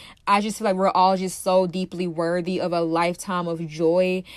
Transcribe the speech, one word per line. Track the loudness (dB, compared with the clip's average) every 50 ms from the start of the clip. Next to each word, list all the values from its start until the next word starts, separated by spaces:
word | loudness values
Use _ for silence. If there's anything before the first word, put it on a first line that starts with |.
| -20 -20 -20 _ -2 2
I | 2 2
just | 2 0 -4 -2
feel | -2
like | -2 0
we're | 2 2 2
all | 4 4 4 4 4
just | 2 -2 -4 -6 -6
so | -2 2 4 4 4
deeply | 2 0 -4 -6 -6 -6 -6 -6
worthy | -4 -2 -2 -2 0 0 0 -2 -2 -2 -2
of | -2 -2 0
a | 0
lifetime | 0 0 0 0 0 0 -2 -4 -6 -6 -4 -4 -2 -4
of | -4 -6 -6
joy | -8 -4 0 2 2 4 4 2 2 0 -2 -4 -8 -16